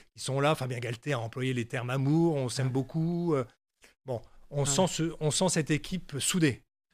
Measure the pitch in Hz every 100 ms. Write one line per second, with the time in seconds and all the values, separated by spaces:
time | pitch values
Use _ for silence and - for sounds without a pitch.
0 | - - - 135 143 156 127 120 117 120
1 | 147 127 113 127 131 123 117 127 123 135
2 | 135 160 170 143 123 139 131 127 127 160
3 | 165 170 175 139 113 _ _ _ - _
4 | - 120 - - - 143 139 143 185 -
5 | 160 - 151 - 190 175 143 151 - 185
6 | - 135 - 185 156 110 _ _ _